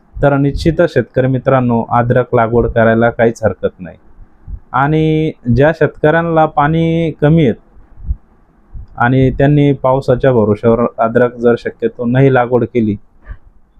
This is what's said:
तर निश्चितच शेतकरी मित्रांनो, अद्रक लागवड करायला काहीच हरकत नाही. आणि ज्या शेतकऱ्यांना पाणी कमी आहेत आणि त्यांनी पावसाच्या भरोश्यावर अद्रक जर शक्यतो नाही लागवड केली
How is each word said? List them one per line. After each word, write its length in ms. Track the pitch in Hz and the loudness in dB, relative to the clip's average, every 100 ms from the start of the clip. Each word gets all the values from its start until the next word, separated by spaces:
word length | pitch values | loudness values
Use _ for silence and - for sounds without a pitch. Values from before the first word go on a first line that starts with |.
| _ - | _ -2
तर 140 | 143 139 | 0 2
निश्चितच 580 | 143 139 170 165 170 | -2 -2 -2 0 0
शेतकरी 320 | 131 110 131 127 | 0 -2 -2 -2
मित्रांनो, 580 | 127 135 135 123 117 - | -2 0 0 0 -2 -2
अद्रक 460 | 120 120 127 120 | -2 0 0 0
लागवड 320 | 123 113 117 113 | -2 0 0 0
करायला 440 | 117 113 113 117 | 0 2 2 0
काहीच 340 | 120 117 117 | 0 -2 0
हरकत 360 | 107 92 98 - | -6 -4 -8 -8
नाही. 160 | 82 85 - - - _ - - - | -18 -20 -20 -20 -20 _ -18 -18 -8
आणि 600 | 127 139 156 156 156 156 - 123 117 | -4 0 0 0 -2 -4 -6 -2 2
ज्या 160 | 151 | 2
शेतकऱ्यांना 720 | 160 147 - 151 165 170 160 156 | 0 -2 0 0 0 0 0 0
पाणी 640 | - 147 165 165 165 165 143 | 0 0 0 0 -2 -4 0
कमी 240 | 147 165 | 2 4
आहेत 100 | 131 - _ - - - - - _ _ _ _ _ - - - | 2 -2 _ -20 -20 -14 -8 -8 _ _ _ _ _ -20 -12 -4
आणि 340 | 120 131 131 | 0 2 0
त्यांनी 420 | - 139 147 143 | 2 2 2 2
पावसाच्या 600 | 135 131 135 135 123 135 | 0 0 0 0 0 2
भरोश्यावर 480 | 120 107 101 117 117 117 - | 2 2 0 0 0 0 -2
अद्रक 380 | 113 120 123 123 | 0 0 0 0
जर 180 | 117 117 | 0 0
शक्यतो 460 | 110 - 113 - | -4 -6 -8 -4
नाही 300 | 120 131 139 | -2 2 2
लागवड 300 | 127 120 123 | 2 0 0
केली 320 | 117 123 107 104 - _ - - - _ _ | 0 -2 -2 -4 -10 _ -18 -18 -20 _ _